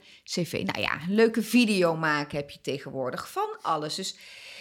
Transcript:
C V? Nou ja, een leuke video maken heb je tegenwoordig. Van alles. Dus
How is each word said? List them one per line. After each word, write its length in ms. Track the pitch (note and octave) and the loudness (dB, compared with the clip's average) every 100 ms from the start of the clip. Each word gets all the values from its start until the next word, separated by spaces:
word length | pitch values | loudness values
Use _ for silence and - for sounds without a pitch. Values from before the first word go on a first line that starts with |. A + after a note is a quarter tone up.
| - - | -8 -20
C 240 | - - E3 | -8 -4 -2
V? 40 | - - | -2 -2
Nou 140 | - | -2
ja, 200 | - - | -2 -2
een 140 | E3 G#3 | 0 4
leuke 260 | A3+ A3+ | 4 4
video 520 | - A#3+ A#3 G3+ F3 D#3+ | 4 6 6 6 4 4
maken 420 | D#3+ D3+ C#3+ D3+ | 2 2 0 -4
heb 120 | C#3+ | -6
je 120 | - | -8
tegenwoordig. 680 | - C#3 - C3+ B2+ F3 - | -6 -6 -6 -6 -4 -4 -6
Van 260 | - G#4 G#4+ | -4 -4 -4
alles. 340 | - D#3+ D3+ - | -2 -2 -2 -4
Dus 220 | F#3+ - - - - - | -6 -10 -16 -18 -18 -18